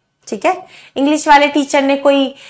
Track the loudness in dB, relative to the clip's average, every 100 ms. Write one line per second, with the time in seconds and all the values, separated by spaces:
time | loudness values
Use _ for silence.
0 | _ _ -14 -6 -4 -4 -8 -20 -14 -4
1 | -2 0 2 4 4 0 -2 0 0 0
2 | 2 2 0 -6 -20